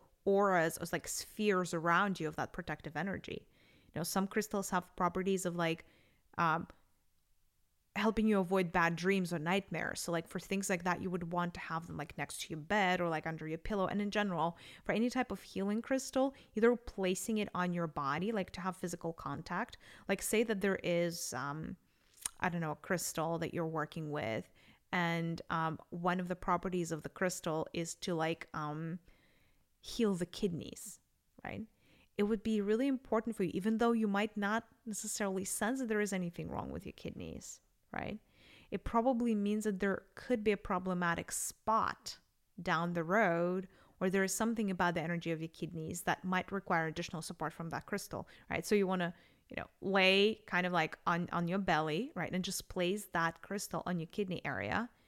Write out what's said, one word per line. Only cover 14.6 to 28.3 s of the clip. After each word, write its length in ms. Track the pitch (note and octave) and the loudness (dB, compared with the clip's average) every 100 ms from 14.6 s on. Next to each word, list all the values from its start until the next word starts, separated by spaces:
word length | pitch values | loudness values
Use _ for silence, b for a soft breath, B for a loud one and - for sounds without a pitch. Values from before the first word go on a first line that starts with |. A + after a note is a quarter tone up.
| B B | B B
for 80 | - | -2
any 160 | G#3 A#3+ | 2 2
type 240 | C4 B3 | 2 -2
of 80 | G3 | -4
healing 400 | - F#3 G3 G#3+ | -8 -4 0 -2
crystal, 540 | - C4+ - C4+ C4+ C4 B - | 0 -2 0 2 2 0 B 4
either 200 | A3+ A#3+ | 6 6
placing 640 | - - F#3+ F#3+ - A3 | -2 -2 0 0 0 -2
it 100 | G3+ | 0
on 180 | - F3+ | 0 0
your 140 | F3 E3 | 0 -2
body, 460 | D3+ C#3 D3 G3 | -2 0 0 0
like, 180 | A3 F3+ | -2 -2
to 80 | - | -4
have 160 | F3+ F3+ | -6 -4
physical 380 | F3+ F3 E3 | -6 -4 -6
contact. 640 | E3 D3 C#3+ - F3+ A#3+ - B B - | -6 -8 -8 -6 -4 -6 -10 B B -2
Like, 100 | G3 | 0
say 220 | - A3 | 2 2
that 180 | A#3 G#3 | 4 2
there 180 | G3+ F#3+ | 2 2
is, 480 | - E3+ F3 E3+ - | 2 2 2 0 -6
um, 440 | B2+ C#3 D3+ D#3 F#3+ _ B B B - - | -4 -4 -6 -8 -12 _ B B B -10 -2
I 120 | F#3 | -2
don't 100 | E3+ | 0
know, 120 | E3 | -4
a 40 | D3 | -4
crystal 600 | - F3+ - - D#3+ E3 | -2 -2 0 -2 -2 0
that 160 | E3 | -2
you're 120 | - D#3+ | -2 -2
working 440 | D#3+ D3+ E3+ D3+ | -2 -4 -6 -4
with, 400 | D3 A2 A2 - _ b b _ | -2 -2 -2 -6 _ b b _
and, 480 | F#3 E3+ E3+ E3 E3 - | 0 0 0 -2 -4 -4
um, 300 | E3 D#3+ D#3+ - | -2 0 -4 -8
one 320 | F3 F3 F3+ | -2 0 0
of 80 | F3+ | 0
the 80 | F3 | -4
properties 560 | - F3 F#3+ F3+ E3 | 0 0 0 -2 -2
of 100 | D#3+ | -4
the 60 | - | -6
crystal 580 | - F#3 - F3 D#3 - | -2 -2 0 -2 -2 -2
is 220 | F3 E3 | -4 -6
to, 200 | - - | -6 -4
like, 320 | E3+ D#3+ | 0 0